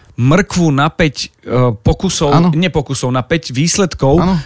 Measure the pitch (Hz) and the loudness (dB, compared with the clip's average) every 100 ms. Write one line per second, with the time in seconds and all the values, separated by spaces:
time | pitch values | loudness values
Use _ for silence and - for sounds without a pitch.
0 | - - 127 175 196 175 165 135 156 - | -14 -2 0 2 0 0 0 2 0 0
1 | 160 - - _ - 120 123 104 - 160 | -2 -4 -12 _ -4 0 0 0 -2 0
2 | 190 - 147 156 175 156 180 160 - 135 | -2 0 2 2 2 0 0 -2 -4 -4
3 | 127 127 - 165 - 127 165 - 190 - | -2 -2 -2 -4 -4 -2 0 0 -2 0
4 | 135 160 180 175 | 2 2 2 -2